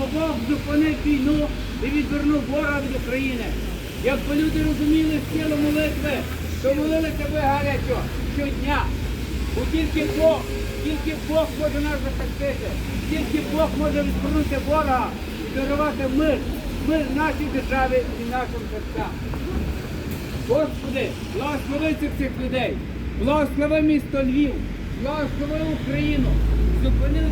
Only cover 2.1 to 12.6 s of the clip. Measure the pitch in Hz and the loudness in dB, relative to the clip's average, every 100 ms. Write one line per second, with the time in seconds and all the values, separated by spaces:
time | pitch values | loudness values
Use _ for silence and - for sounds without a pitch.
2.1 | 285 285 302 254 285 302 285 277 254 233 | 0 2 2 2 0 0 0 -2 -4 -2
3.1 | 262 269 247 202 - - - - - 247 | -2 -2 -2 -2 -2 -4 -6 -8 -2 0
4.1 | 277 - 294 311 311 311 294 302 320 311 | 0 0 2 2 2 2 2 4 4 4
5.1 | 294 - 311 311 294 294 302 302 - 294 | 0 -2 -2 0 2 2 2 2 0 -2
6.1 | 269 - - - - 262 285 311 320 320 | -2 -4 -6 -4 0 2 2 2 2 2
7.1 | - 285 302 277 285 285 277 269 240 - | 0 0 2 2 2 2 0 0 0 -2
8.1 | - - 190 226 - 269 285 - - - | -4 -2 -2 -2 -2 0 0 0 -2 -2
9.1 | - - - - - 262 311 302 320 302 | -4 -4 -2 -2 -2 0 0 0 0 0
10.1 | 302 320 311 - - - - 302 302 330 | 4 4 4 -2 -4 -4 -4 -2 -2 -2
11.1 | - - 311 311 - 302 285 302 285 269 | -4 0 0 0 0 -2 0 -2 -2 -2
12.1 | 269 269 - 277 254 | -2 -4 -2 -4 -2